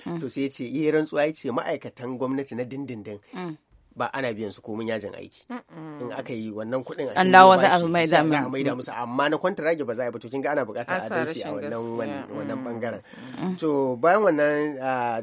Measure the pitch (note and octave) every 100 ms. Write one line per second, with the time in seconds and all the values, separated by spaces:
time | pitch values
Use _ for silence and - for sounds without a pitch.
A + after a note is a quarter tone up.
0 | - E3+ C#3 C#3 C3+ - A#2+ C#3 D3+ D#3
1 | D#3 D3 D3+ D#3 C3+ A#2 - D3+ A#2+ -
2 | B2 B2+ C3 C3+ C#3 A#2 B2 C3+ C#3 A#2
3 | G2+ G#2 _ F#3 F3+ D#3 _ _ _ -
4 | A#2+ C#3 C3 G#2+ G#2+ - - G#2+ A2+ A2
5 | G2+ - - - - B3 - E3 D#3+ D3
6 | B2 A2+ B2 A#2+ A2 G#2 A2 B2+ B2+ -
7 | - - F#3 F#3 F#3+ F#3 F3 F3 E3+ E3+
8 | E3 D#3+ D#3 D3+ B2+ C3+ C3+ B2+ B2+ A2
9 | A#2+ B2+ C#3+ D#3 F#3 D#3+ D#3 E3 B2+ A#2
10 | B2 A#2 A#2 C3+ C#3 D3+ A2+ A2 D3+ F#3
11 | - F3+ D#3 D#3+ - D3 - A#2 A#2 A#2
12 | A#2 C#3 A#2 G2+ G#2 A2 B2+ A#2 A#2 G#2
13 | - - - - F#3 F3+ D#3+ C#3+ C3+ B2
14 | D#3 G3+ G#3 D3 D3 D3 D3+ C#3 C3 B2+
15 | A#2+ A2+